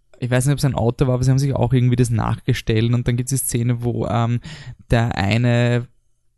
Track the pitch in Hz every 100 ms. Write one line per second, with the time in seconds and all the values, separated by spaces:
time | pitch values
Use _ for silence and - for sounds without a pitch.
0 | _ - 120 127 127 139 139 110 113 123
1 | 135 127 131 131 139 - 123 127 123 120
2 | 120 113 117 110 - 117 - 110 117 120
3 | 123 120 123 135 - 120 120 120 120 113
4 | 110 113 117 120 - - - - - 117
5 | 120 - 98 113 120 120 120 120 123 _
6 | _ _ _